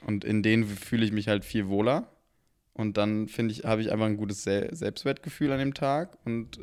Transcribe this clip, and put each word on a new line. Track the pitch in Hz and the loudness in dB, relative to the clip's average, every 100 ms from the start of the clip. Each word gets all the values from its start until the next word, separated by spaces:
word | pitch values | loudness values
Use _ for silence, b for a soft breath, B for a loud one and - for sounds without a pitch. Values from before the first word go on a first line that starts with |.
| - | -4
Und | 104 | -2
in | 110 107 | 0 2
denen | 107 113 104 | 4 4 2
fühle | 101 - 117 110 | -4 -2 2 2
ich | |
mich | 107 107 | 2 2
halt | 104 | 0
viel | - 110 95 | 0 -2 0
wohler. | 98 110 151 240 _ _ _ _ _ _ | 2 2 2 -2 _ _ _ _ _ _
Und | - 110 101 | -4 -2 2
dann, | 104 107 107 | 2 0 -2
finde | - 113 | -2 -2
ich, | 107 117 | -2 0
habe | 110 | 0
ich | 113 | 2
einfach | 107 110 | 2 2
ein | 104 | 0
gutes | 104 101 | -2 -4
Se-, | - 101 - | 0 0 0
Selbstwertgefühl | 170 101 - 139 139 - - 147 | -4 -4 -2 -4 -4 -6 -2 0
an | 135 | 0
dem | 135 | -2
Tag. | 139 139 143 180 - 117 | -2 0 0 -2 -8 -6
Und | 117 113 - | -4 -6 -12